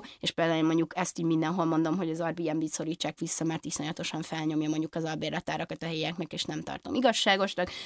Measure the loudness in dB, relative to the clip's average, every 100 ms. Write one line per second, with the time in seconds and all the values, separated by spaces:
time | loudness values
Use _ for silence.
0 | -2 -6 -4 2 4 4 4 4 2 2
1 | 0 2 2 2 2 2 2 4 2 2
2 | 0 -2 -2 -2 -2 0 0 -2 -2 -2
3 | -4 -4 -2 0 0 -2 -4 -4 -4 -4
4 | -4 -4 -4 -2 0 0 0 0 -2 -2
5 | -2 -2 -2 -4 -4 -4 -4 -6 -4 -2
6 | -2 -4 -6 -6 -4 -6 -6 -8 -4 2
7 | 4 4 4 4 2 0 -2 -4